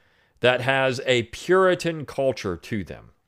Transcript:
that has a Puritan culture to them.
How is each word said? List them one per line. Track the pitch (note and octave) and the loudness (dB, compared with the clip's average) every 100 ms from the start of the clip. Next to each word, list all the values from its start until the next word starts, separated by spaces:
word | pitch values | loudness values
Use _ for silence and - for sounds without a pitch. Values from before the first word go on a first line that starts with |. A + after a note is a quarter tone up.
| _ _ _ _ | _ _ _ _
that | B2 B2+ | 2 2
has | B2 C3+ C3 B2+ | 2 2 0 0
a | C3 B2 | 0 0
Puritan | A2 - - F#3 F#3 C3+ E3+ D#3+ C3 | 0 -8 2 4 4 2 -2 -6 -8
culture | - C3+ A#2+ F#2+ E2+ | -2 -2 -2 -6 -8
to | - A2 | -6 -8
them. | E2+ A#1 A1 _ | -8 -14 -18 _